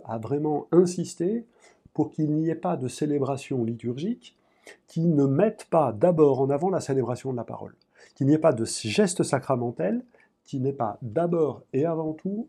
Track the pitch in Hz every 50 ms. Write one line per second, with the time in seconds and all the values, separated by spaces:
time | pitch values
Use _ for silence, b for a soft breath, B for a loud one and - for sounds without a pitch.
0 | - - 113 117 107 110 139 147 151 151 151 143 - - - 170 180 175 175 -
1 | 170 - - - 170 180 220 233 226 b b b b b b b b - - -
2 | 151 147 - - 156 147 151 151 160 165 160 - - 180 170 143 127 127 - -
3 | 151 147 147 143 135 127 139 131 - - 143 127 117 113 120 117 - 120 120 131
4 | 156 202 233 - - - B B B B B B B B B B _ _ - 165
5 | 165 175 160 143 139 135 135 147 196 220 214 - - - - 165 147 127 107 101
6 | 110 175 175 156 156 143 135 123 139 135 143 143 165 190 190 156 - - 135 135
7 | 123 113 123 123 - 135 127 120 113 - 117 - 107 - - _ _ b b b
8 | b b b - 139 135 151 156 160 165 139 107 113 107 - - - 110 101 -
9 | 208 185 180 - 160 - - 135 - - 139 120 120 120 120 - 165 190 220 247
10 | 247 b b b b b b _ _ - - 139 127 135 139 139 117 107 110 -
11 | - 110 104 165 170 175 170 165 160 143 151 - - _ - 135 147 170 165 160
12 | 160 156 156 156 - 185 202 208 247